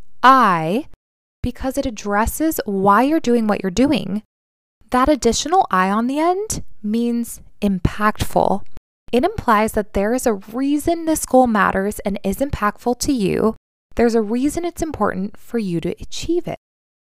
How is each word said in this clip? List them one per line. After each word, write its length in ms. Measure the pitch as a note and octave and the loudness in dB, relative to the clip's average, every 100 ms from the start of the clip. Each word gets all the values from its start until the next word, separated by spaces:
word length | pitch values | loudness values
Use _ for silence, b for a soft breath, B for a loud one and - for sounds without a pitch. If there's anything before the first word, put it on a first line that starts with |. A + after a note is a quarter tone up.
| - - | -12 2
I, 640 | B3 C4+ A3 E3+ D#3+ G#3+ D#4+ - _ _ _ _ | 6 6 4 2 0 -2 -6 -14 _ _ _ _
because 360 | B3 - C4 C4 | -8 -4 -4 -4
it 80 | C#4 | -4
addresses 720 | G#3 G3+ G3+ A3+ - D#4 D#4 - | -6 -2 0 0 0 -2 0 -2
why 360 | G3 G3 G3+ | 2 4 6
you're 180 | C4+ D#4+ | 4 2
doing 260 | - A#3+ A3 | 2 2 2
what 160 | - | 0
you're 80 | F#3+ | -2
doing. 520 | F3+ C#4 C#4 - G#3 - _ _ _ _ _ _ | 2 2 2 -2 -6 -8 _ _ _ _ _ _
That 180 | B3+ C4 | 0 2
additional 580 | D4+ A#3 A3+ C#4+ F#4 - | 4 2 0 0 2 2
I 200 | F#3 F#3 | 2 2
on 160 | G#3 A#3+ | 0 0
the 140 | C#4 | 0
end 420 | E4 F#4 G#4+ - - - | 0 0 -4 -8 -8 -8
means 580 | G#3 A3+ A#3+ A#3 A#3 - - - | -4 -2 0 -2 -6 -10 -18 -4
impactful. 1040 | G3+ F#3+ - - G#3+ - - F3 - F#3+ - - - _ - | -2 0 -2 -2 -2 0 0 2 2 0 -2 -8 -12 _ -2
It 120 | A#3+ | 0
implies 480 | E4 A4+ - G#3 A3 | 0 -2 2 2 2
that 220 | A3+ G3+ | 0 -2
there 200 | G3+ G3+ | -2 0
is 120 | B3+ B3+ | 0 0
a 80 | |
reason 720 | G3 G3+ A#3 C#4 D4 E4 E4+ | -2 -6 -4 -2 0 0 -2
this 220 | D#4+ D#4 - | 0 -2 2
goal 200 | B3+ B3+ | 4 4
matters 520 | G#3+ F#3 F#3 G3 - | 4 2 2 -2 -4
and 200 | G#3 G3 | -6 -4
is 160 | G3 G3 | -4 -2
impactful 600 | C#4 - G#3 - - B3 | -4 -2 -2 -2 -4 -2
to 120 | - | -2
you. 440 | C4 F#3 D#3 A3 A3 _ _ _ - | 0 0 2 0 -2 _ _ _ 0
There's 180 | A#3+ | 2
a 80 | A3+ | 2
reason 420 | G3+ A#3+ C#4+ E4 | 0 0 -2 -2
it's 180 | F4 - | -6 -4
important 540 | D#4+ C#4+ G3 F#3 G3+ - | -6 -2 -2 -2 -6 -10
for 220 | - A#3 | -8 -6
you 220 | G3 E3+ | -2 -4
to 100 | F3 - | -4 -8
achieve 460 | - - - F4 - | -10 -10 -4 -2 -4
it. 120 | - _ _ _ _ _ | -10 _ _ _ _ _